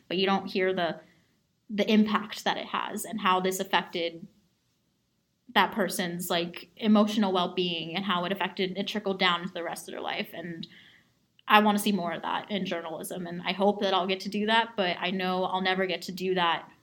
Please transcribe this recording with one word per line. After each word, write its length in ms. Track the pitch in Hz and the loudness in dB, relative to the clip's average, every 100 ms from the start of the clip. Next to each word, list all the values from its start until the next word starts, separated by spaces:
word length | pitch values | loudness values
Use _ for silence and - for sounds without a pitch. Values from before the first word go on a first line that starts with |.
| _ | _
But 80 | 175 | 0
you 100 | 190 | 2
don't 200 | 196 190 | 2 0
hear 260 | 202 185 | 0 0
the, 280 | 185 170 160 - _ _ _ _ _ _ | 0 -2 -4 -12 _ _ _ _ _ _
the 220 | 208 - | -2 4
impact 540 | 214 214 208 208 - | 6 6 2 -2 -4
that 120 | 196 - | -4 -4
it 100 | - | -4
has 380 | - - 214 | -4 -4 -6
and 160 | - 214 | -8 -2
how 200 | 190 185 | 2 4
this 200 | 185 190 | 2 -2
affected 640 | 190 185 175 185 165 165 - _ _ _ _ _ _ _ _ _ _ _ - | 0 0 0 -4 -4 -6 -16 _ _ _ _ _ _ _ _ _ _ _ 0
that 180 | 214 185 | 2 4
person's, 580 | 220 180 - 180 170 180 | 2 -2 -2 -4 -4 -2
like, 380 | 175 170 - - - | 0 -2 -6 -16 -2
emotional 560 | 220 214 208 220 196 | 6 6 6 4 2
well-being 600 | 185 180 180 180 165 160 170 | 2 0 0 -2 -2 -4 -6
and 80 | |
how 200 | 202 180 | -2 -2
it 80 | 175 | -2
affected, 460 | 196 180 - 185 185 | -2 -4 -2 -4 -4
it 80 | 202 | -6
trickled 320 | 214 196 185 | -4 -4 2
down 280 | 185 170 180 | 2 2 -4
to 60 | |
the 100 | 175 | -8
rest 260 | 165 160 - | -8 -8 -10
of 40 | |
their 80 | - | -8
life. 280 | - - 214 | -6 -6 -8
And 340 | - 170 165 - - - _ _ _ _ _ - | -10 -12 -12 -14 -18 -20 _ _ _ _ _ 4
I 100 | 214 | 6
wanna 200 | 208 202 | 6 4
see 120 | 214 | 2
more 200 | 202 170 | 0 -2
of 100 | 160 | -6
that 280 | - 175 - | -4 -4 -4
in 140 | 202 | -4
journalism, 600 | 185 170 165 160 - 175 170 | -2 -4 -6 -10 -8 -8 -8
and 160 | 175 | -6
I 80 | 180 | -4
hope 280 | 185 202 202 | 2 4 4
that 120 | 196 | 2
I'll 140 | 190 190 | 2 2
get 140 | 190 | -2
to 80 | 196 | -2
do 180 | 208 214 | -2 2
that, 300 | 226 226 - | 2 2 0
but 200 | 180 170 | -2 0
I 100 | 180 | -2
know 340 | 185 185 185 | -2 0 0
I'll 160 | 185 185 | 0 0
never 240 | 185 185 | 0 2
get 180 | 185 170 | 0 -2
to 100 | - | -6
do 220 | 180 185 180 | -6 -2 2
that 320 | 170 156 - - | 2 0 -4 -20